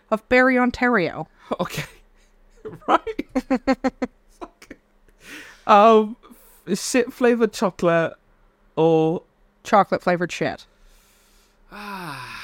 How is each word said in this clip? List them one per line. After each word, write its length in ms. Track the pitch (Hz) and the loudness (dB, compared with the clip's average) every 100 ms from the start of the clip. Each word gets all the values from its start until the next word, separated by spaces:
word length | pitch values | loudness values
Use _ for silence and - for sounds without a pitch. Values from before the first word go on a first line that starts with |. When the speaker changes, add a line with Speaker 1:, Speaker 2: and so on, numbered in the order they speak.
| - | -6
Speaker 1:
of 160 | 214 - | -6 0
Barrie, 300 | 254 262 247 | 2 4 2
Ontario. 680 | 247 - 247 226 156 139 165 _ - 240 | 0 0 0 0 -2 -6 -14 _ -12 -8
Speaker 2:
Okay. 240 | 180 - - | -6 -8 -12
<laughs> 40 | - _ _ _ _ _ _ - 165 - | -18 _ _ _ _ _ _ -18 -12 -2
Right. 400 | 370 453 427 - 254 - | -2 -2 -12 -6 -8 -4
<laughs> 100 | 254 - 254 262 - 254 _ _ - | -4 -2 -2 -2 -6 -12 _ _ -20
Okay. 340 | 349 _ - - _ _ _ _ - - - - - | -20 _ -20 -20 _ _ _ _ -20 -20 -20 -12 4
Um, 480 | 208 226 220 214 240 - - - _ - | 6 8 6 2 -8 -20 -20 -20 _ -8
shit-flavored 840 | 190 - 254 254 - 240 233 220 | -6 -2 -2 -2 0 2 2 -2
chocolate 580 | - 196 - 170 165 156 - _ _ _ _ _ - | -2 -4 0 0 0 -2 -8 _ _ _ _ _ 0
or 460 | 160 160 160 175 _ _ _ _ | 2 4 0 -4 _ _ _ _
Speaker 1:
Chocolate-flavored 680 | - 208 180 185 185 175 170 | 0 2 2 -2 -2 -2 -4
shit. 360 | - 151 - - _ - _ _ _ _ _ _ _ _ | -4 -6 -8 -16 _ -20 _ _ _ _ _ _ _ _
Speaker 2:
<sighs> 540 | 202 208 190 170 131 - - | -18 -14 -12 -12 -14 -14 -16